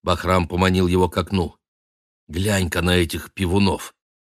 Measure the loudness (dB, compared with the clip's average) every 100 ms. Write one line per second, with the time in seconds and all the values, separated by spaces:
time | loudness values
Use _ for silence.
0 | -4 -2 2 2 2 2 2 2 2 2
1 | 2 0 -2 -2 -2 -8 _ _ _ _
2 | _ _ -12 -6 -2 -2 -2 -2 0 2
3 | 0 -4 -12 -6 -2 2 0 -2 -8 -20
4 | _ _